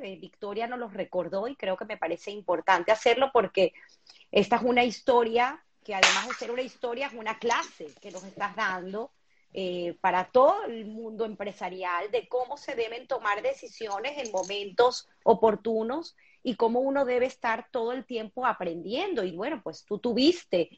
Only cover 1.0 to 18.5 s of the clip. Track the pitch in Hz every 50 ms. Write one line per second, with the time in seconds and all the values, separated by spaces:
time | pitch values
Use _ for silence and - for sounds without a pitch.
1 | 180 - - 185 165 170 185 196 214 254 277 - 220 190 185 - 220 214 214 -
2 | - 165 170 - - 202 202 208 190 - - 156 - - 190 170 175 - 220 220
3 | - 240 233 247 277 269 - 233 196 180 - - 185 160 - - - - _ _
4 | _ - - - _ _ - 202 190 - 240 220 220 247 247 247 247 240 196 -
5 | - - 240 240 233 226 226 240 247 262 302 - _ _ _ _ _ - 202 190
6 | 190 190 190 190 214 247 247 - 240 226 240 254 262 233 - - - 240 240 254
7 | 277 269 226 240 214 214 220 - - 233 233 302 349 - - - 165 147 - -
8 | - 202 175 185 190 196 - - 202 196 190 226 214 196 185 180 175 185 196 214
9 | 247 - _ _ _ _ _ _ _ _ - 185 190 180 180 180 175 175 - _
10 | - 185 175 185 180 - - 254 262 311 392 415 415 - 233 226 208 208 214 220
11 | 226 220 220 202 226 214 208 - 202 202 - - 208 180 185 185 185 180 175 175
12 | 190 214 220 233 - - - 247 254 247 277 285 - - 185 233 226 220 233 247
13 | 254 - 269 220 214 208 202 208 220 262 277 - - 208 - - 226 208 202 196
14 | 226 277 294 294 247 214 202 185 175 185 202 202 202 202 180 - - 254 240 -
15 | - _ _ _ - 233 226 - 226 220 208 202 - 226 220 220 220 226 262 330
16 | 330 - _ _ _ _ _ _ - 262 208 - 233 226 233 247 269 269 277 277
17 | 277 247 247 247 247 262 - _ - 233 226 226 - _ - 247 226 233 254 269
18 | - - 247 220 220 208 - 247 254 233